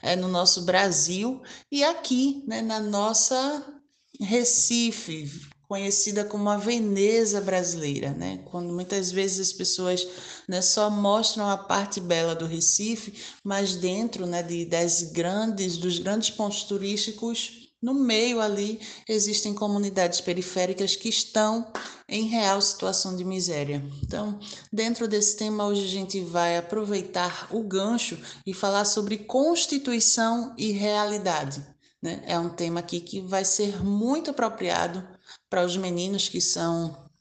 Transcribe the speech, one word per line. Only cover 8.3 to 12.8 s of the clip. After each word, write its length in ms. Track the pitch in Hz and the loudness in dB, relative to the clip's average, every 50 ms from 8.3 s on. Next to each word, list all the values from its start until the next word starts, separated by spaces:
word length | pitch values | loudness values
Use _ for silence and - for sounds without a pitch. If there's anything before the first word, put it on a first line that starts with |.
| 190 185 185 | -6 -6 -10
Quando 260 | - - 180 175 175 | -8 -8 -6 -6 -4
muitas 400 | 175 175 180 180 202 196 185 180 | -4 -4 -4 -2 -2 -2 -2 0
vezes 380 | 180 190 196 196 185 185 190 185 | 0 0 0 0 0 -2 -2 -4
as 40 | - | -2
pessoas, 540 | - 185 185 - - 185 180 180 180 180 180 - - - - - - - - | -2 -2 -2 -2 0 0 0 0 0 -2 -4 -8 -14 -14 -16 -16 -16 -8 -4
né, 140 | 185 180 | -2 0
só 300 | 180 - - 220 208 208 | 2 2 4 4 4 2
mostram 580 | 208 208 202 202 202 220 226 214 - 220 208 202 | 2 2 4 4 4 6 4 2 0 0 0 0
a 80 | 196 196 | 0 0
parte 420 | 196 - 180 196 196 202 - 208 | 0 0 0 0 0 0 -4 -6
bela 360 | 180 175 175 165 165 165 165 | 0 2 2 2 4 2 0
do 100 | 165 165 | -2 -2
Recife, 680 | 165 165 165 165 - - - | -4 -2 0 2 2 2 2